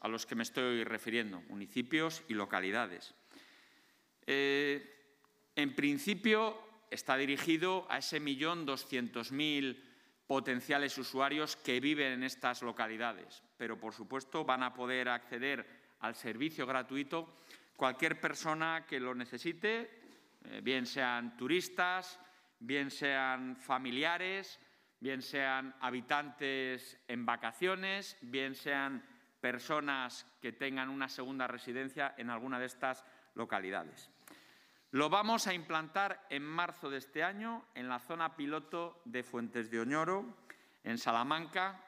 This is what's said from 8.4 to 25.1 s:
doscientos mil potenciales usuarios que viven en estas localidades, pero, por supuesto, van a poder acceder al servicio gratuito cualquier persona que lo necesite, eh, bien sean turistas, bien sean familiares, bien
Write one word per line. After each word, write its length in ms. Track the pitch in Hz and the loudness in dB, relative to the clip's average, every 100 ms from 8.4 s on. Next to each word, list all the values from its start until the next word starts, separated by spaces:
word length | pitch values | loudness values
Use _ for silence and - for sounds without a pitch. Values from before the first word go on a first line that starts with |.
| 156 175 143 | 0 0 -2
doscientos 640 | 131 - 127 117 120 113 | -4 -2 -2 0 -2 -4
mil 500 | 135 151 143 135 120 - - - _ - | 0 2 2 0 -4 -12 -20 -20 _ 0
potenciales 720 | 135 135 123 123 143 139 135 | 2 2 0 2 2 2 -2
usuarios 580 | 123 135 139 151 151 - | -2 2 4 4 0 -2
que 240 | - 127 | 2 4
viven 320 | 143 151 135 | 4 4 2
en 120 | 127 | 0
estas 380 | 131 - 127 120 | -2 0 0 0
localidades, 800 | 120 113 110 110 117 95 85 - - - | -2 -2 -2 0 -2 -4 -10 -20 -18 -6
pero, 240 | 117 110 | -4 -4
por 140 | 110 | -6
supuesto, 500 | 107 104 135 131 160 | -8 -6 -6 -4 -2
van 180 | 135 127 | 2 2
a 120 | 127 | 2
poder 340 | 123 123 127 123 | -2 0 2 2
acceder 580 | 120 - 120 135 131 - - - - | 0 -2 -4 -2 -2 -6 -14 -20 -6
al 140 | 110 120 | -6 -4
servicio 520 | 117 113 156 156 131 | -6 -2 -2 0 0
gratuito 720 | 131 123 135 139 165 160 - - - - - | 0 0 -4 -2 -4 -6 -12 -20 -20 -14 0
cualquier 420 | 131 123 160 156 | 0 2 0 0
persona 680 | 160 143 160 156 160 160 160 | -2 0 0 2 2 0 -2
que 140 | 139 | -2
lo 160 | 127 123 | -2 -4
necesite, 840 | 120 123 165 165 214 226 233 - - - - - | -4 -4 -4 0 0 0 -4 -12 -20 -20 -20 -20
eh, 160 | - 107 | -12 -4
bien 240 | 107 131 123 | 0 2 0
sean 520 | 139 127 120 120 - | 0 2 2 -2 -4
turistas, 800 | 127 180 175 - 180 185 180 - - - _ - 117 | 2 2 2 0 0 0 -4 -12 -20 -20 _ -12 -2
bien 260 | 143 139 | 0 0
sean 680 | - 143 135 131 131 127 127 | 0 2 2 2 0 -4 -6
familiares, 1000 | - 127 131 127 156 175 185 196 190 - - _ _ - | 0 0 2 2 2 2 -2 -4 -6 -14 -20 _ _ -8
bien 200 | 123 | -4